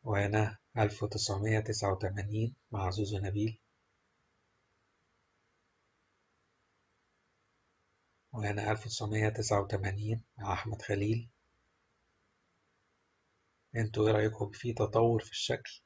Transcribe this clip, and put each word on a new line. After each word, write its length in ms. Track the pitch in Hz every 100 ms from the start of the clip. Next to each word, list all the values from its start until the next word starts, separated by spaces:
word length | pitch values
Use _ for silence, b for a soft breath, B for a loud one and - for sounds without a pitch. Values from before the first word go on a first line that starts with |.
وهنا 540 | 120 101 101 107 110 - _ 123
ألف 240 | 107 -
وتسعمية 580 | 104 - - 98 104 107
تسعة 320 | 107 107 101
وتمانين 600 | 95 95 101 104 107 113 - _
مع 200 | 107 95
زوزو 280 | 92 101 104
نبيل، 400 | 98 104 107 110 _ _ _ _ _ _ _ _ _ _ _ _ _ _ _ _ _ _ _ _ _ _ _ _ _ _ _ _ _ _ _ _ _ _ _ _ _ _ _ _ _ _ _ _ _ _ _
وهنا 380 | 117 104 104 104
ألف 140 | 107 110
وتسعمية 420 | - 107 107 107
تسعة 320 | 107 107 101
وتمانين 640 | 101 101 98 98 104 113 - -
مع 140 | 101
أحمد 300 | 95 110 107
خليل. 480 | - 101 104 113 - _ _ _ _ _ _ _ _ _ _ _ _ _ _ _ _ _ _ _ _ _ _ _ _ 120
انتوا 300 | 110 - 107
ايه 40 |
رأيكم 360 | 107 107 110 104
في 220 | - 120
تطور 480 | 113 107 113 117 113
في 80 | -
الشكل؟ 520 | - - 123 - -